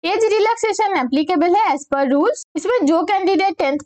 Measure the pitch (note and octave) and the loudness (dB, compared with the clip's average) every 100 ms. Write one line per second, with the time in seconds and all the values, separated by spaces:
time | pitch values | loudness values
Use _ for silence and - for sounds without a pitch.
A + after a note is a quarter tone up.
0 | E4 G#4 A4 G#4+ G#4+ A4+ A4 G4+ G#4 F4+ | -2 0 2 2 2 0 -2 0 0 0
1 | B3+ C4+ D#4 F4+ E4+ G4 G#4 C#4 - C#4 | 0 -2 0 0 2 2 2 -2 -4 -2
2 | B3+ C#4+ F#4+ - - D#4+ F#4 B4 D4 E4 | 0 2 0 -2 -8 -8 -2 0 2 0
3 | F4+ G4 F#4+ F#4+ G4 E4 C#4+ D4 | 0 0 0 0 0 -2 -2 -2